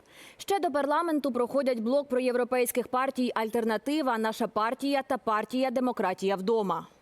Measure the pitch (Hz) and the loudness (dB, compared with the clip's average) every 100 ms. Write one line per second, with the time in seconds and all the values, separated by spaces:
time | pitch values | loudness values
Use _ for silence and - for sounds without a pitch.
0 | - - - - - 392 330 285 277 294 | -20 -20 -20 -14 -2 0 2 0 0 2
1 | 339 302 277 240 240 277 262 240 220 277 | 2 0 0 0 0 2 0 0 0 0
2 | 277 247 254 247 240 254 240 247 226 254 | 0 0 0 0 0 0 0 0 -2 0
3 | 269 262 247 - 220 240 220 214 - 311 | -2 0 0 0 0 0 0 0 0 0
4 | 262 226 220 220 220 196 226 254 277 277 | 0 0 -2 -2 -2 0 0 0 0 0
5 | 262 262 - 214 214 254 262 254 254 - | 0 -4 0 0 0 0 0 0 0 0
6 | 190 185 190 190 190 226 196 165 170 - | -2 0 0 0 2 0 2 -2 -6 -20